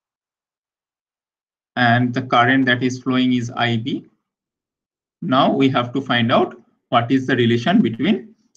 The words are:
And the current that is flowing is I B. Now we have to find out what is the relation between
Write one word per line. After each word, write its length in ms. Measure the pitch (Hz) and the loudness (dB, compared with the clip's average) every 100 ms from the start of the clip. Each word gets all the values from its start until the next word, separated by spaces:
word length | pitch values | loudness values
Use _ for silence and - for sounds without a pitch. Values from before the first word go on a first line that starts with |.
| _ _ _ _ _ _ _ _ _ _ _ _ _ _ _ _ _ - | _ _ _ _ _ _ _ _ _ _ _ _ _ _ _ _ _ -2
And 360 | 123 120 123 | 2 2 0
the 80 | 127 | -2
current 420 | 123 131 120 135 | 0 2 4 2
that 180 | 127 123 | 2 0
is 200 | 127 127 | -2 -4
flowing 320 | 135 127 127 | -4 0 0
is 160 | 127 120 | -2 -4
I 220 | 113 120 117 | -4 -2 -2
B. 300 | 120 196 - _ _ _ _ _ _ _ _ _ _ _ | -4 -8 -10 _ _ _ _ _ _ _ _ _ _ _
Now 320 | 170 131 170 | -2 0 2
we 160 | 139 135 | 2 2
have 240 | 127 120 | 0 -4
to 80 | 139 | -6
find 320 | 131 120 117 | -2 0 2
out 260 | 156 359 - _ _ - | 0 0 -6 _ _ -2
what 220 | 123 117 | 0 2
is 160 | 135 127 | 0 0
the 100 | 127 | 0
relation 460 | 117 120 170 208 | 2 2 2 2
between 520 | 143 113 151 220 - _ _ | 2 0 -2 -2 -4 _ _